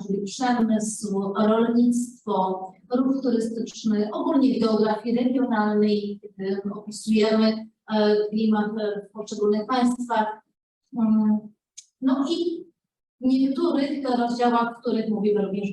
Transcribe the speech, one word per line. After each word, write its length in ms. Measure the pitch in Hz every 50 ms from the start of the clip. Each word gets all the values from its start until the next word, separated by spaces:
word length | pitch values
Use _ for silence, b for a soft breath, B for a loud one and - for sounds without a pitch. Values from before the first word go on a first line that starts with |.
| -
czyli 160 | 202 196 196
przemysł, 1080 | 202 - - - 262 247 240 226 226 220 220 208 - - - - 214 196 190 196 196 196 202 208 208
rolnictwo, 1300 | 214 220 226 233 240 233 240 240 240 240 240 - - - - - 208 190 190 185 190 190 185 - - - _ _ - 254
ruch 260 | 262 262 269 269 -
turystyczny, 840 | 262 247 226 - 220 - - 220 - - - - - 214 208 208 214 -
ogólnie 460 | - - 330 330 320 269 254 - - 220
w 20 |
geografii 560 | 226 220 214 208 214 214 214 208 - 240 233
regionalnej, 1040 | 240 254 254 262 269 262 233 226 214 214 208 214 208 214 208 208 208 202 208 208 - - - - 196
em, 340 | 190 196 202 196 202 202
opisujemy, 920 | 202 - - - - - - 220 214 214 208 220 220 220 220 220 220 - - - _ _ _ - 214
e, 220 | 214 214 208 208 208 214 -
klimat, 400 | 214 220 220 220 214 214 208 214 220 214
e, 200 | 214 208 202 202 - -
w 40 |
poszczególnych 540 | - 214 208 - 214 208 208 208 208 214 214
państwach. 800 | - 254 240 247 240 247 - 247 240 226 220 214 214 214 - - _ _ _ _ _ _ _ _ _ -
Mm, 420 | 240 220 214 220 220 214 214 214 214 214 - - _ _ _ _ - - _ _ _
no 240 | 262 262 - 277 285 -
i 340 | 339 - 339 - - - - - _ _ _ _ _ _ _ _ _ -
w 40 | 247
niektórych 800 | 262 262 269 269 269 - 339 349 339 285 277 277 285 - 277 262 254 247 240
rozdziałach, 560 | 233 233 240 240 240 240 240 233 233 233 -
w 60 | -
których 280 | - 247 214 220 214 220
mówimy 320 | 208 196 202 208 202 196
również 280 | 190 190 190 202 202 -